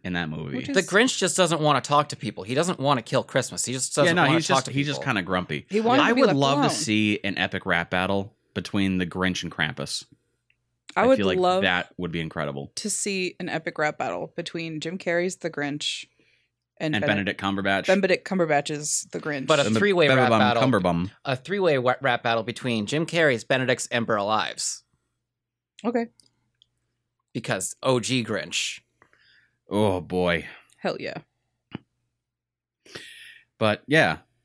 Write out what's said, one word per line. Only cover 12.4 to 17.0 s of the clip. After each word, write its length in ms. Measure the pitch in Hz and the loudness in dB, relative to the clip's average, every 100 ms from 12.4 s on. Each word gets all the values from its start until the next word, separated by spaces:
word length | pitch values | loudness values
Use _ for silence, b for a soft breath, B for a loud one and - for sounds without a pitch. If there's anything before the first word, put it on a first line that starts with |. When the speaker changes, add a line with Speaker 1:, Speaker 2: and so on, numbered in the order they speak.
| 73 69 71 - | -6 -6 -10 -10
Speaker 2:
to 120 | 208 | -6
see 440 | - 208 190 180 - | -4 -4 -4 -6 -6
an 80 | 180 | -6
epic 280 | 160 165 160 | -6 -6 -4
rap 200 | 151 147 | -4 -2
battle 340 | 127 87 - - | -4 -6 -8 -10
between 440 | 170 170 165 156 | -10 -8 -8 -8
Jim 160 | 160 185 | -8 -6
Carrey's 380 | - 170 180 - | -2 -2 -2 -4
The 140 | 170 | -8
Grinch 540 | 147 143 147 - - - _ _ _ _ _ _ - | -6 -4 -4 -6 -8 -10 _ _ _ _ _ _ -8
and 180 | 156 | -4
Speaker 1:
And 100 | 107 | 0